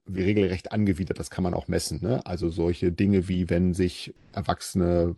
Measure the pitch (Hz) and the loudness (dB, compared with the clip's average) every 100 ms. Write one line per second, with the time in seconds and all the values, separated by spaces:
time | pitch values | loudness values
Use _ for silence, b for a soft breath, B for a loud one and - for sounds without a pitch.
0 | - 92 92 107 95 90 - 110 101 90 | -6 -2 2 2 2 0 -4 0 2 2
1 | 90 - - - 90 87 - 87 - 78 | -2 -6 -8 -4 -2 -2 -2 -2 -2 -4
2 | 87 127 - 87 85 82 85 85 90 85 | -2 -2 -2 -4 -4 0 0 2 0 2
3 | 101 98 90 90 87 87 92 87 90 - | 4 4 2 0 2 2 2 2 0 -2
4 | - - - - - - - 95 87 87 | -14 -16 -12 -6 -4 -4 -2 0 2 4
5 | 85 | 2